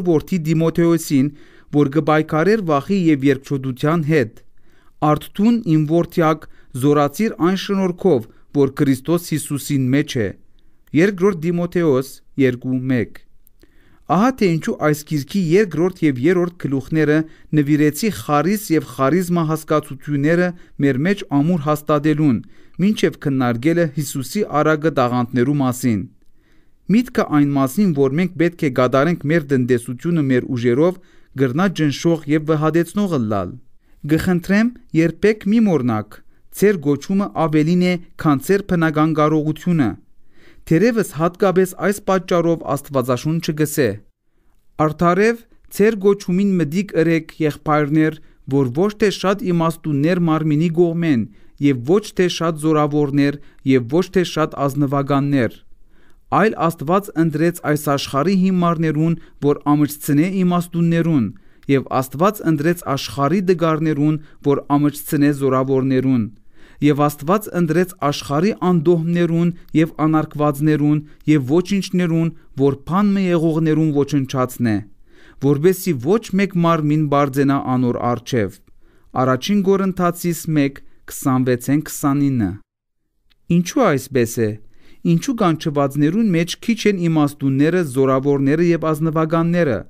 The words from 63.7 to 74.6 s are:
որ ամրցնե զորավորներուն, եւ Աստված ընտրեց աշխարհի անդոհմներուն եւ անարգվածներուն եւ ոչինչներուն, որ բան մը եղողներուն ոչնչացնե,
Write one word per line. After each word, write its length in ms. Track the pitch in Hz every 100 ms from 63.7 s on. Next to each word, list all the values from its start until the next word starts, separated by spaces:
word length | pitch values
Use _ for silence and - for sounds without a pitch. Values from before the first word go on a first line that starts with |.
| 156 160 151 151 156 - -
որ 200 | 139 143 -
ամրցնե 560 | 143 147 - - 151 143 139
զորավորներուն, 840 | 135 131 131 131 131 131 131 127 101 - - - - -
եւ 200 | 143 147
Աստված 460 | 147 - 143 156 - 175
ընտրեց 320 | 165 156 143 -
աշխարհի 540 | 139 143 - 143 202 - 180
անդոհմներուն 800 | 175 156 170 165 175 170 165 170 170 -
եւ 180 | 151 160 - 156
անարգվածներուն 920 | 156 151 143 147 139 156 151 147 151 147 - -
եւ 140 | 151 127
ոչինչներուն, 840 | 170 180 196 - 180 175 165 165 - - 131
որ 200 | 139 139 -
բան 220 | 185 208
մը 120 | 196 185
եղողներուն 640 | 170 165 156 160 156 160 143
ոչնչացնե, 760 | 139 147 131 135 127 -